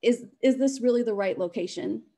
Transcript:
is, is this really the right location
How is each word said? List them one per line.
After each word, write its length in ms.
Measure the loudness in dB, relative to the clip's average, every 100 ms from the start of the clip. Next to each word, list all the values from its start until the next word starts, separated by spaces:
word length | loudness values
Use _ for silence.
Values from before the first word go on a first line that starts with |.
is, 240 | 2 0 -2 _
is 160 | 2 4
this 240 | 2 2
really 220 | 2 2
the 100 | 0
right 240 | 0 -2 -2
location 640 | -4 -4 -8 -6 -6 -6 -8